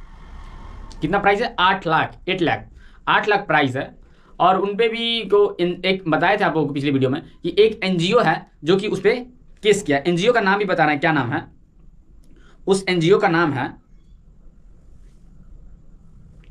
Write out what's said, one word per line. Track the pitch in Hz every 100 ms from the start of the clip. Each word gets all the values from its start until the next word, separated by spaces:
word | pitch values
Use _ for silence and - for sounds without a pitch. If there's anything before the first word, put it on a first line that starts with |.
| - - - - - - - - - -
कितना | 156 196
price | 196 208
है? | 233 -
आठ | 185 190 170
लाख, | 156 123 - -
एट | 190
लाख, | 151 110 - - - - -
आठ | 196 208
लाख | 196 180
price | 151 135 131
है। | - - - - - -
और | 180 190
उन | 202 196
पे | 233
भी | 233 233 233
को | 196 202 202 202
इन, | 175 170
एक | 185 190 165
बताए | 156 175 208
थे |
आप | 175
लोगों | 156 143
को |
पिछले | 143 143
वीडियो | 135 127
में | 147 - -
कि | 170 185
एक | 214 214
एनजीओ | 190 175 180 233
है | 160 170 - -
जो | 151 190
कि | 175
उस | 135
पे | 202 247 - - - -
केस | 214 196
किया। | 151 139 175
एनजीओ | 170 220
का | 233
नाम | 190 202
भी |
बताना | 202 170 151
है, | 147
क्या | 165
नाम | 151 120
है | 151 - - _ _ - - - - - - - - -
उस | 190 185
एनजीओ | 180 165 214
का | -
नाम | 165 160
है, | 127 147 - _ - - - - - - - - - - - - - - - - - - - - - - - - - -